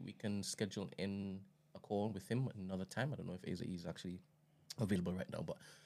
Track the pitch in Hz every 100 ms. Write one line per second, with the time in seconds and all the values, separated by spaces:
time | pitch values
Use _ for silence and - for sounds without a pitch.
0 | 90 - 107 101 95 - 104 104 95 -
1 | 98 98 98 95 95 - _ - - 104
2 | 104 95 - 117 131 104 92 95 92 -
3 | 135 143 90 90 - 87 90 90 87 82
4 | 92 90 - _ _ _ - - 104 98
5 | 87 90 - 80 82 - - -